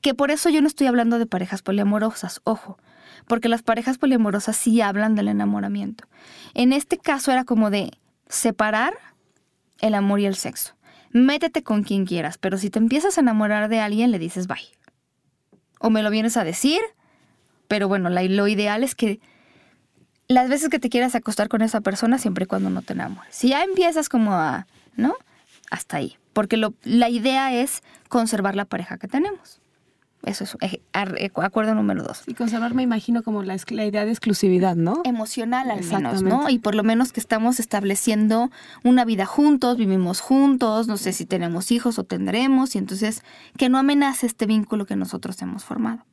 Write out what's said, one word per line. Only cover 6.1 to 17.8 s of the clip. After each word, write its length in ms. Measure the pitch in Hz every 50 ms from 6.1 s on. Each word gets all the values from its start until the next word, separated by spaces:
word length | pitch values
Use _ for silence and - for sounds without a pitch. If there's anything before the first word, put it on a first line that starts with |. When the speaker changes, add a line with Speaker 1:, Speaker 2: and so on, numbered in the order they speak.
| _ - - - - - - - _
Speaker 1:
En 200 | - 240 254 269
este 240 | 285 285 _ 359
caso 340 | - - - 285 269 - -
era 120 | 262 254 254
como 260 | - 247 214 220 208
de 220 | 196 202 190 - - _ _ _ _ _ _
separar 680 | _ - - - 233 220 - 214 214 214 214 247 311 427 480 - - _ _ _ _ _ _ _ _ _ _ _ _ _ _
el 120 | - 220 214
amor 240 | 202 202 202 202 202
y 60 | 202
el 100 | 196 190
sexo. 400 | - - - - - - - _ _ _ _ _ - _ _
Métete 520 | - 240 254 269 285 302 330 330 - 311 302
con 200 | - 220 208 202
quien 220 | - 202 196 190
quieras, 320 | 185 180 170 156 151 180
pero 200 | - - 190 190
si 120 | 190 196 208
te 100 | - 220
empiezas 380 | 226 226 254 294 320 392 370
a 40 | 339
enamorar 460 | 277 240 220 214 214 208 214 208 214 214
de 100 | 226 226
alguien, 320 | 214 208 208 214 233 247
le 80 | 220 175
dices, 260 | 165 170 - 185 185
"Bye". 200 | 185 - - - - _ _ _ _ _ _ _ _ _ _ _ _ _ _ _ _ _ _ _ _ _ _
O 100 | - 226
me 140 | 220 214 214
lo 60 | 208
vienes 260 | 208 220 220 233 226
a 60 | 240 190
decir, 360 | 160 175 - - 277 311 403 453 440 _ _ _ _ _ _ _ _ _ _ _ _ _ _ _
pero 200 | _ 208 208